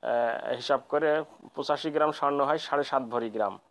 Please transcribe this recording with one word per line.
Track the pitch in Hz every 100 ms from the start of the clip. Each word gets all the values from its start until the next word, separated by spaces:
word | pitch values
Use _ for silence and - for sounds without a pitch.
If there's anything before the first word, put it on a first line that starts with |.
আহ, | 117 120 120 117 -
হিসাব | 120 120 139 -
করে | 147 156 151 147 - 131 -
পঁচাশি | 139 147 160
গ্রাম | 151 151
স্বর্ণ | 139 143 143
হয় | 139 156
সাড়ে | - 143
সাত | 143 139
ভরি | 120 120 117
গ্রাম | 107 101 98 _